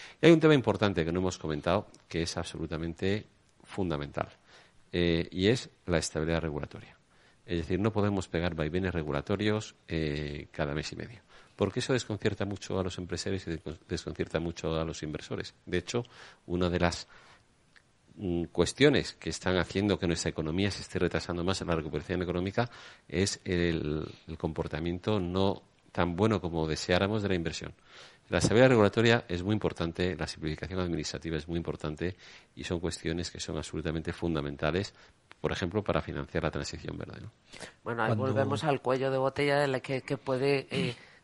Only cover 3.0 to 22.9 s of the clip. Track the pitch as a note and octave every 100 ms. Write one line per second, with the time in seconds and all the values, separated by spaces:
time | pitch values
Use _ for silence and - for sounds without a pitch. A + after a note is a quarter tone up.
3 | F#2+ G#2 - _ _ _ - - F2+ D2+
4 | C#2+ - - - _ - - _ _ F2
5 | F2 E2 E2 F2+ G2 B2 - - - E2
6 | - D#2 D#2+ E2 D#2+ D2 C#2+ - - -
7 | _ _ _ _ - F2 D#2+ F2+ G#2+ G#2
8 | G2+ G2+ - E2 F2 D#2+ D#2 F2 F#2+ F2
9 | D2+ C#2+ - G2 G#2+ G#2+ - - - E2+
10 | D#2 D2 D2 D2 - - D2 D2+ D2+ -
11 | - - - - - - G2 B2 - B2+
12 | - G#2 A2 G2 G2+ G2 - G2 F#2 F2+
13 | F2+ F2 G2 F#2+ E2+ D#2+ - D#2 - E2+
14 | - D#2 F2+ D#2+ E2+ - D#2+ D#2+ D#2+ D#2
15 | D#2 D2+ - - - - - F2 - A#2+
16 | A#2+ - - - - F2+ F2+ F2 F2 -
17 | - - - - _ _ _ _ _ _
18 | _ - G2 E2+ E2 - E2+ - C#3+ A#2
19 | C#2 - - - F#2 F#2 E2 F#2+ G2+ F2+
20 | F2 D#2+ E2+ D2+ D#2 E2+ G2+ - - F2+
21 | F2 E2 - F2 E2+ F#2 F2 E2 D2+ D2+
22 | D2 F2+ F2 F2 F#2+ G#2+ A#2+ - -